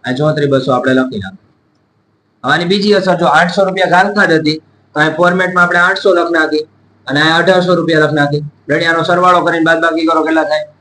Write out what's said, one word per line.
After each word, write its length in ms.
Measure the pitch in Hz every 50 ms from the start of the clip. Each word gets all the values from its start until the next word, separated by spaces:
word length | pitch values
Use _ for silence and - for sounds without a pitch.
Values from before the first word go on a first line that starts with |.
| _
આ 60 | 123 127 131
ચોત્રીસ 320 | 151 156 151 151 143 135
બસો 180 | 135 131 127 135 127
આપણે 180 | 123 - 135 131 131
લખી 220 | 131 131 123 104 95
નાખીએ. 240 | 95 95 - _ _ _ _ _ _ _ _ _ _ _ _ _ _ _ _ _ _ _ _ -
હવે 80 | 127
આની 160 | 147 160 175 175
બીજી 220 | 196 202 190 208 202 196
અસર, 180 | 180 185 175 165
જો 60 | 170 156 143 156
આઠસો 260 | 175 175 - 202 196
રૂપિયા 260 | 190 190 202 - 170 165
ઘાલખાત 380 | 196 208 202 202 208 196 175 165
હતી, 220 | 160 156 151 156 156 _ _ _ _ _ _
તો 80 | _ 151
અહીં 140 | 151 156 151 165
ફોર્મેટમાં 460 | 175 175 180 180 185 180 185 180 175
આપણે 160 | 175 175 175
આઠસો 320 | 175 185 196 190 - 202 180 175
લખી 180 | 170 170 170 165
નાખી 260 | 156 151 151 151 156 _ _ _ _ _ _ _ _
અને 120 | 127 135 147
અહીં 140 | 151 160 165 170
અઢારસો 360 | 175 185 185 180 180 180 180 165
રૂપિયા 260 | 156 160 160 151 151
લખી 140 | 147 147 151
નાખી. 220 | 143 143 147 147 147 - _ _ _ -
રેડી? 180 | 143 156 170 165
આનો 140 | 165 170 156 175
સરવાળો 340 | 175 175 180 180 180 175 170
કરીને 200 | 170 165 165 160 165
બાદબાકી 380 | 165 165 165 165 160 165 160 160
કરો, 140 | 165 160 156 160
કેટલા 180 | 160 160 151 147
થાય? 160 | 151 151 151 - - _